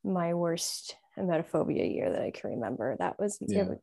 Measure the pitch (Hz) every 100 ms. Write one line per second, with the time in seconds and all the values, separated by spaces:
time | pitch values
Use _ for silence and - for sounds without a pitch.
0 | 202 185 170 175 170 170 - - - -
1 | _ - 185 160 170 156 - - 90 -
2 | - - - - - 113 117 131 127 120
3 | - - 208 - - 104 185 -